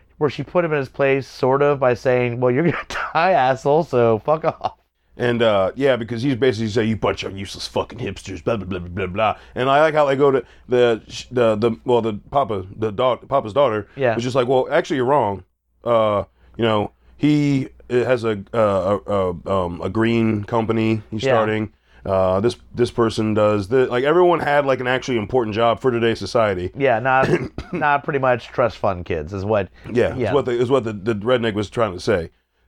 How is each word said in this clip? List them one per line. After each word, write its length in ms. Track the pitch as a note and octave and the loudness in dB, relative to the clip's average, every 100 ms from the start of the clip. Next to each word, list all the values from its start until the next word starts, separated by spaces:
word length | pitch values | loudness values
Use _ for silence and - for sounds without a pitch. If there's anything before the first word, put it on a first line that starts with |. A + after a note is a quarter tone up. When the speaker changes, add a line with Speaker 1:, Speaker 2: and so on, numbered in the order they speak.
| _ - | _ -4
Speaker 1:
where 100 | D3+ | -4
she 120 | - | -4
put 220 | B2+ F3+ | -4 -2
him 80 | E3+ | 0
in 60 | D3+ | -2
his 100 | C3 | -4
place, 380 | - C#3 C3+ B2+ | 0 0 0 -2
sort 340 | - C3 C3+ | -2 0 4
of, 160 | C#3+ C#3 | 2 2
by 140 | B2+ | 2
saying, 460 | A#2+ C3 B2 B2 A#2+ | 2 2 2 0 0
"Well, 100 | B2+ | 0
you're 140 | B2+ | 2
gonna 120 | E3+ - - | 0 -2 -6
<laughs> 260 | - - | -8 -4
die, 160 | D#3 F3+ | 0 2
asshole, 520 | E3 B2+ B2 C#3+ D3+ | 4 2 0 2 2
so 340 | D#3+ B2 A#2 A2 | 2 2 2 2
fuck 260 | - D#3 | 0 -2
off." 300 | D#3+ - - - _ _ _ - | -2 -4 -8 -10 _ _ _ -4
Speaker 2:
And, 260 | B2 A#2+ | -2 2
uh, 280 | A2+ G2 F#2 A#2+ | 2 4 2 0
yeah, 180 | C#3 | 0
because 280 | A#2+ A#2+ A#2 | 0 -2 -4
he's 120 | C#3 | -2
basically 320 | A#2 C3 G#2+ A2 | 0 0 0 -2
saying, 180 | A#2 A2 | 0 0
"You 80 | G#2+ | 0
bunch 260 | G#2 - | -2 -2
of 160 | - G2 | -6 -10
useless 300 | G2 - - | -12 -12 -8
fucking 320 | G2+ - G2+ | -6 -6 -8
hipsters, 420 | C3+ - - F2+ | -10 -10 -12 -8
blah, 140 | A#2 A2+ | -4 -4
blah, 100 | F2+ | -6
blah, 140 | F#2 | -8
blah, 260 | F2 F#2 F#2 | -8 -8 -6
blah." 300 | G2 A2 - - | -2 -2 -2 -8
And 160 | - C3 | -4 0
I 100 | C#3+ | 2
like 140 | D#3+ | 2
how 120 | D3+ C#3+ | 2 2
they 100 | C3+ | 2
go 160 | C#3 | 2
to 100 | C3 - - - | 2 -2 -12 -2
the, 340 | B2 A#2+ G#2+ - | 2 4 2 -6
sh-, 200 | - - | -16 -6
the, 240 | B2 A2+ | 0 2
the, 220 | G#2 A#2 A2+ | 2 0 0
well, 160 | C3 A#2+ | 0 0
the 120 | A2 G#2 - | 0 -4 -4
papa, 340 | C#3 C3 G2 F#2 A2 | -2 0 -4 -8 -6
the 160 | A2 | -6
daugh-, 360 | G2 B2+ A2+ - | -2 -2 -2 -2
papa's 240 | C3+ G#2+ | -4 -2
daughter 340 | A2+ C3+ G#2+ - | 0 2 0 -6
Speaker 1:
Yeah. 220 | C#3 B2 A2+ | -2 0 0
Speaker 2:
was 80 | |
just 100 | B2 | 0
like, 140 | C3 A#2+ | 0 2
"Well, 180 | C3 B2 | 0 2
actually, 240 | D#3 E3+ C#3+ | -2 0 -2
you're 80 | B2 | 2
wrong. 380 | C#3+ G#2 F#2+ - _ _ _ | 2 0 -4 -10 _ _ _
Uh, 400 | A#2+ A#2 G#2+ G2+ G2 _ _ - | 0 2 2 0 -4 _ _ -2
you 80 | |
know, 260 | A2+ G#2+ G2+ _ _ - | 0 2 -2 _ _ -2
he 520 | D3 D3 C#3+ C3+ C#3 - - | 2 2 2 0 -4 -12 -4
has 340 | B2 B2+ B2 | 0 2 0
a, 180 | A2+ G#2 G2 | 0 -4 -4
uh, 460 | A#2 G#2+ F#2+ F#2 G2+ - | 0 2 2 0 -2 -2
a, 60 | |
a, 380 | G2+ F#2 E2+ - | -2 -2 -4 -2
um, 300 | G2 F2 E2+ | -2 -2 -4
a 60 | F#2 | -4
green 540 | G2+ A2+ A#2 A2+ G#2+ | 0 0 2 0 -2
company 580 | G2+ A#2+ A2 A2 A2 A2 - | -2 -2 0 0 0 -2 -4
he's 100 | A2 | -4
Speaker 1:
Yeah. 80 | C3 | 0
Speaker 2:
starting. 380 | A#2 A2 G#2+ G#2+ _ _ _ | 2 2 -2 -4 _ _ _
Uh, 360 | F#2+ F#2+ F#2 F#2+ | -2 2 2 2
this, 160 | A#2 - - | 0 -2 -8
this 160 | - A#2+ | -2 -2
person 440 | - A2 A2+ G#2+ | 0 0 0 0
does 340 | G#2+ G#2+ G#2 F#2+ | 2 2 2 0
the," 180 | C3 B2 | 0 2
like, 160 | B2+ | 0
everyone 380 | C#3 E3+ F3 D#3+ | 2 4 4 2
had, 260 | C#3+ D3 C#3 | 2 2 2
like, 140 | B2+ | 0
an 80 | B2+ | 0
actually 280 | B2+ C3+ A#2 | -2 -2 -2
important 380 | G2+ B2+ A2 | 0 -2 0
job 240 | G#2 A#2 G#2+ | 0 2 2
for 120 | C3 | 0
today's 260 | A#2 A2+ A2+ | 2 0 -2
society. 540 | G2 A#2+ G#2+ F2+ F#2 - | -2 0 2 0 -6 -2
Speaker 1:
Yeah, 220 | C3 A2 | 0 2
not, 300 | C3 C3 C3+ D3+ - | 2 2 2 0 -4
Speaker 2:
<clears throat> 180 | - - | -12 -10
Speaker 1:
not 300 | F3 D3 C#3+ | -4 0 0
pretty 160 | - C#3+ | -2 -2
much 300 | C3 B2 - | 0 0 -2
trust 300 | - A#2 - | -2 -2 -2
fund 260 | G#2+ F2+ | -4 -4
kids 280 | F2 E2 D2+ | -4 -6 -6
is 120 | G2 | -6
what. 240 | G2+ G#2+ F#2 - - | -2 -2 -2 -8 -4
Speaker 2:
Yeah, 280 | A#2 F#2 C3 | 0 0 0
Speaker 1:
Yeah. 140 | G#2 | 0
Speaker 2:
is 40 | |
what 100 | C#3 B2 | 0 0
the, 40 | |
is 200 | A#2+ B2+ | 0 2
what 120 | C3+ | 0
the, 100 | A2 | 0
the 220 | G#2 G#2 | -4 -4
redneck 400 | G#2 G#2+ B2+ A2+ | -2 0 0 0
was 160 | G2+ G2 | -2 -4
trying 220 | A#2+ G#2+ | -2 -2
to 80 | F2+ | -2
say. 300 | - F#2+ E2 _ _ _ | 0 0 -2 _ _ _